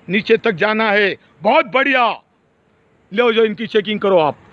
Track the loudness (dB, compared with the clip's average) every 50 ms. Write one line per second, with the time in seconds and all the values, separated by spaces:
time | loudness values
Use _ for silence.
0 | _ -4 -4 -2 0 2 0 0 2 -2 -2 0 0 0 0 0 0 0 0 0
1 | 0 0 -2 -6 _ _ _ -6 -2 0 2 2 0 0 0 -2 0 0 0 0
2 | 0 0 -2 -6 _ _ _ _ _ _ _ _ _ _ _ _ _ _ _ _
3 | _ -10 -2 0 0 0 2 2 0 0 0 -4 -8 -4 -2 -4 -2 -2 -4 -2
4 | 0 2 2 2 2 2 -2 -4 -12 -20